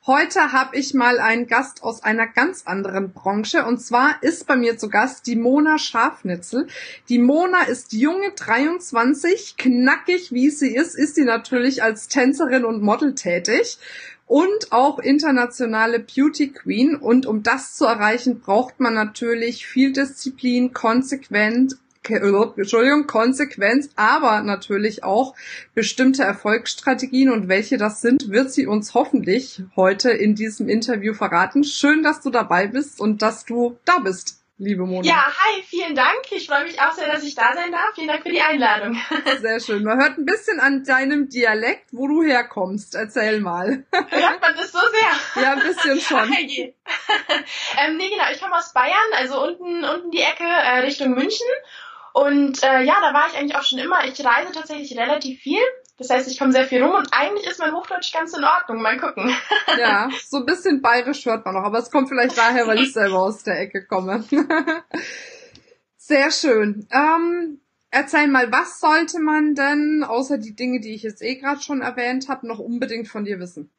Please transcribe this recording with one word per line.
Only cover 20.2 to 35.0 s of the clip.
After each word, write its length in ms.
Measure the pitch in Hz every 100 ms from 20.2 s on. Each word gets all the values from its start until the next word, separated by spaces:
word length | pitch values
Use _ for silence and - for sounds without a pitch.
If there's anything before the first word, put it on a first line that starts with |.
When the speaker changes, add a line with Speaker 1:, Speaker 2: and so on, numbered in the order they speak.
| 262 - 247 247 247
Speaker 1:
konsequent, 1040 | - 226 233 262 269 - 208 214 233 262 - _ _
Ke-, 120 | - 220
äh, 440 | 202 202 220 -
Entschuldigung, 460 | 208 226 254 294 294
Konsequenz, 840 | 220 233 269 285 - 202 262 285
aber 460 | - 214 294 262 214
natürlich 640 | 208 196 - 202 214 208
auch 320 | - 98 262 - - - -
bestimmte 520 | - 214 - 262 269
Erfolgsstrategien. 1080 | 202 196 208 226 - - - 254 262 254 269
Und 180 | 226 185
welche 280 | 190 214 254
das 240 | 208 214
sind, 280 | 233 262 208
wird 240 | 202 269
sie 140 | 285 202
uns 280 | 214 208
hoffentlich 680 | 233 285 - 175 226 262 - 190 -
heute 340 | 185 196 254
in 240 | 220 214
diesem 340 | 214 220 214 214
Interview 460 | 220 226 220 208
verraten. 480 | 214 202 170 185 285
Schön, 400 | 285 - 285 311
dass 180 | 302 302
du 100 | 269
dabei 360 | 240 208 175 202
bist 340 | 254 294 -
und 220 | 214 208
dass 220 | 214 208
du 340 | - 233 240 240
da 160 | - 180
bist, 420 | 190 185 - - _ _
liebe 260 | 196 185
Mona. 220 | 185 185